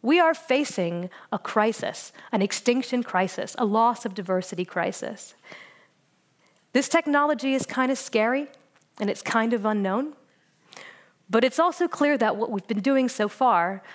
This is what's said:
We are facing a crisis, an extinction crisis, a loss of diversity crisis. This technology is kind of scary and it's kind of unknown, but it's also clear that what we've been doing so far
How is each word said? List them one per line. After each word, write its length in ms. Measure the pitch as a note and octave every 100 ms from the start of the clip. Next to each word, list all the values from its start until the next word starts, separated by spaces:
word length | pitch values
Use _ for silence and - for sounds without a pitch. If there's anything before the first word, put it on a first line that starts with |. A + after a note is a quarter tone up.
We 160 | A3+ E4
are 140 | E4
facing 760 | D#4 - C4 D4 - F3 F3 F3+ - -
a 60 | G3
crisis, 720 | - A3+ G#3+ A3 - - - - -
an 100 | G#3+
extinction 600 | G3 - - A#3+ B3+ B3
crisis, 520 | A#3 F#3 F#3 - - -
a 60 | A3
loss 400 | A3 A3+ A#3 A3
of 80 |
diversity 520 | F#3 F#3 F#3 F#3 F3+ F3+
crisis. 680 | - E3+ G3+ - G#3 - - - - - - _ _ _ _ _ _ _ _ _
This 140 | B3 -
technology 680 | E4 D#4+ C#4+ D4 C#4+ C4+
is 120 | C4+ C4
kind 260 | - B3+
of 60 | C4
scary 500 | - A3+ A3 C4 C#4+ - _ _ _ -
and 100 | G3+
it's 120 | -
kind 320 | - A#3 A3+
of 120 | A#3 G#3
unknown, 480 | G#3+ G3 G3+ D4 D4 _ _ _ _ _ - - - _ _ _
but 140 | G3+
it's 160 | B3+ B3+
also 280 | E4+ - F4
clear 300 | - D4 C#4+
that 180 | G#3+ G3+
what 140 | A3
we've 180 | G#3 -
been 140 | G#3+
doing 280 | G#3 C4+ B3+
so 180 | - G#3
far 560 | - B3+ F#3 E3+ G3 -